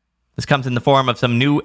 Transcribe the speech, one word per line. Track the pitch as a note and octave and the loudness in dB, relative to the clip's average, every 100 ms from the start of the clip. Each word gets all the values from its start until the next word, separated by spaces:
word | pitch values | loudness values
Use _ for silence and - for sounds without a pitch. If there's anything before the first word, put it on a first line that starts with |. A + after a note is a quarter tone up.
| _ _ _ | _ _ _
This | - | -8
comes | - C#3 B2+ | -2 -2 -2
in | |
the | A#2+ | -2
form | C#3+ C3+ B2+ | 2 2 2
of | A#2 | -2
some | B2 A#2 | 0 0
new | C#3+ D3 | 2 0